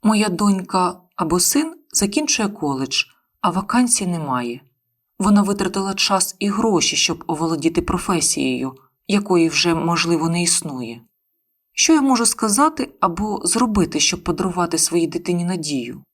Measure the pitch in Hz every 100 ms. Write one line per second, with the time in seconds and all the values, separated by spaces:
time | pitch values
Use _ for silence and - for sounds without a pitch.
0 | 214 214 214 175 202 190 180 190 180 180
1 | _ - 156 175 175 285 320 - _ -
2 | 202 247 302 - 202 208 151 135 135 -
3 | - _ _ _ 190 180 196 233 247 -
4 | 185 170 139 127 120 120 _ _ _ _
5 | _ _ 196 208 196 196 190 196 196 190
6 | - 190 185 - 202 202 226 185 147 -
7 | - 165 - 156 165 160 160 165 - 180
8 | - 165 151 - 135 127 131 131 _ _
9 | _ 196 202 180 165 - 175 165 160 170
10 | 165 170 165 170 175 - 160 135 117 117
11 | _ _ _ _ _ _ _ - - 320
12 | 269 254 233 - 220 208 302 302 - -
13 | 190 170 214 208 - 220 240 208 160 160
14 | - 180 - 165 196 175 170 165 - 170
15 | 165 175 170 175 175 185 151 139 117 -
16 | -